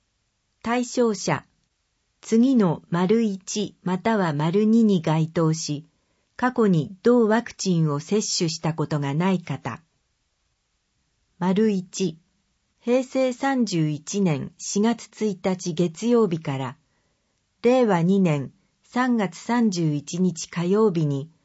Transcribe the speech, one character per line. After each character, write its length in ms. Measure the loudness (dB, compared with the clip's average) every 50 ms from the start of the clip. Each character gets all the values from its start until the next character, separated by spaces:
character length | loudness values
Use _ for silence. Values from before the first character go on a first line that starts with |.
| _ _ _ _ _ _ _ _ _ _ _ _
対 220 | -6 -4 -2 -2 -2
象 280 | -2 0 0 0 0
者、 320 | 0 -2 -4 -4 -4 -4 -6 _ _ _ _ _ _ _ _ _ _ _ _ _ _ _
次 340 | -4 0 2 4 4 4 4
の 280 | 4 4 2 0 -2 -6 _
丸 340 | -2 0 2 2 2 2
一 540 | 2 0 -4 -6 -10 -8 -6 -6 -6 -6 -8 _
ま 160 | -6 -6 -4 -2
た 180 | -2 -2 0
は 160 | 0 0 0
丸 320 | -2 -2 -2 0 2 2 2
二 200 | 4 4 4 4
に 180 | 4 2 2
該 260 | 2 0 0 0 0 0
当 240 | 0 0 0 0
し、 340 | 0 -2 -4 -6 -8 -8 -10 _ _ _ _ _ _ _ _ _ _
過 160 | -4 -4 -2
去 160 | 0 2 2 4
に 280 | 4 2 0 -2 -6 0
同 240 | 2 4 4 4 4
ワ 160 | 4 2 0
ク 100 | -2 -4
チ 240 | -10 -6 -2 0 0
ン 140 | 2 2 0
を 80 | -2 -4
接 220 | -4 -2 -2 -2
種 280 | -2 -2 -4 -2 -2 -4
し 120 | -4 -4
た 140 | -4 -4 -4
こ 120 | -4 -4
と 140 | -4 -4 -4
が 120 | -4 -2
な 200 | -2 -2 0 0
い 100 | 0 -2
方。 400 | -4 -8 -10 -8 -8 -10 -12 -12 _ _ _ _ _ _ _ _ _ _ _ _ _ _ _ _ _ _ _ _ _ _ _ _ _ _ _ _ _ _ _ -4
丸 300 | -2 0 2 2 2 2
一、 460 | 0 -2 -4 -8 -6 -4 -4 -4 -4 -8 _ _ _ _ _ _ _ _ _ _ _ _
平 240 | _ 0 0 0
成 300 | 0 -2 -2 -2 0 -2
三 340 | -2 -4 -4 -2 0 0 0
十 220 | 0 0 0 0 -2
一 320 | -2 -6 -8 -6 -4 -2
年 320 | 0 0 0 -2 -6 -10 -14
四 240 | -14 -12 -6 -2 0
月 460 | 0 0 0 -4 -8 -16 _ -6 -4
一 100 | -4 -4 -4
日 320 | -4 -4 -4 -4 -6 -6 -2
月 320 | -2 -2 -4 -4 -4 0
曜 220 | 2 2 2 2 2
日 100 | -2 -4
か 200 | -6 -6 -6 -6
ら、 180 | -6 -8 -10 -14 _ _ _ _ _ _ _ _ _ _ _ _ _ _ _ _
令 220 | 2 2 4 4 4
和 160 | 4 4 4
二 180 | 4 2 4 4
年 340 | 4 2 2 0 -4 -8 -12 _ _ _ _ _ _
三 340 | _ -4 -2 0 0 0 0
月 180 | -2 -2 -6
三 340 | -10 -6 -2 0 2 2 2
十 220 | 2 0 0 0
一 260 | 0 -2 -4 -6 -2 0
日 300 | 0 0 0 -4 -10 -8
火 160 | -6 -4 0
曜 260 | 2 2 4 4 2
日 140 | 2 0 0
に、 260 | 0 -2 -4 -6 -10 _ _